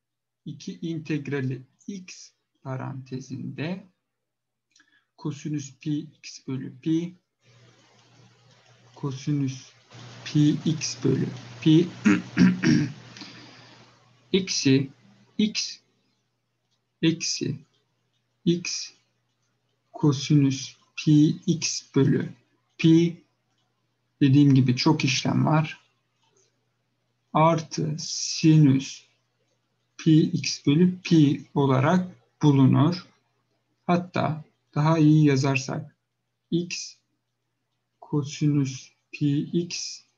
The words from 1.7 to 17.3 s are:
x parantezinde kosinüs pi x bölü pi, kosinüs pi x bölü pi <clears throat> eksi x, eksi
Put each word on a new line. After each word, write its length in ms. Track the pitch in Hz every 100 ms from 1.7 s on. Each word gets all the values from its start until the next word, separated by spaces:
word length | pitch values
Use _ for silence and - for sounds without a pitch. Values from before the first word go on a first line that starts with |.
| _ -
x 440 | 202 185 - - _ _ _
parantezinde 1300 | 139 131 127 131 131 127 131 - 120 127 151 185 - _ _ _ _ _ _ _ _ _ _ _ _ _
kosinüs 560 | 156 151 156 151 131 -
pi 180 | 156 147
x 480 | - _ - - -
bölü 340 | 131 139 -
pi, 340 | 165 160 180 - _ _ _ _ _ _ _ _ _ _ _ _ _ _ _ _ _
kosinüs 760 | - 143 131 - 147 135 131 - _ _ - - -
pi 320 | - 151 147 151
x 400 | 170 147 - -
bölü 240 | 139 131 127 - - -
pi 260 | 160 156 180 -
<clears throat> 140 | 107 95 - - 180 - 165 147 73 - - - - - - - - - _ _ _ _ _
eksi 580 | 190 185 - 139 135 131 - _ _ _ -
x, 400 | 214 - - - _ _ _ _ _ _ _ _ _ _ _ -
eksi 560 | 160 165 -